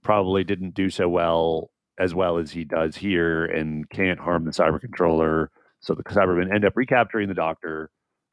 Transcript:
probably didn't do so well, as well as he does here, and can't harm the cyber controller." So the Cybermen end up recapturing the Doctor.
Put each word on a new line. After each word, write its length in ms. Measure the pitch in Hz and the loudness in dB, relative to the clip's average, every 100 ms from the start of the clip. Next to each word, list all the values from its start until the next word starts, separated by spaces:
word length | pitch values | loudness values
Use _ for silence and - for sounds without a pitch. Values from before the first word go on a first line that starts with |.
probably 400 | - 107 92 95 | 0 2 2 2
didn't 300 | 90 92 92 | 0 -4 -4
do 160 | 85 95 | -2 -2
so 180 | - 87 | 0 2
well, 640 | 87 85 82 82 80 85 _ _ - | 2 2 2 2 0 -4 _ _ -2
as 160 | 92 87 | -2 0
well 220 | 90 85 | 0 0
as 120 | 76 | -4
he 120 | 85 | -8
does 320 | 76 82 80 - | -4 -2 -2 -2
here, 500 | 101 87 82 82 82 | -2 0 0 0 -2
and 420 | 82 78 76 76 | -2 -4 -6 -8
can't 300 | - 95 90 | -2 -2 -2
harm 260 | 85 87 80 | -2 -2 0
the 60 | |
cyber 300 | - 80 78 | 0 2 0
controller." 680 | 123 - 87 80 80 80 78 _ _ _ | -4 0 2 4 2 0 -2 _ _ _
So 120 | - | -6
the 100 | 78 | -6
Cybermen 480 | - 101 95 87 92 | -2 2 2 2 0
end 120 | 104 101 | 2 2
up 80 | 113 | 2
recapturing 520 | 127 127 110 113 101 | 2 2 2 -2 -2
the 80 | 90 | -2
Doctor. 560 | 80 80 85 78 78 _ _ _ _ | -2 -4 -6 -8 -10 _ _ _ _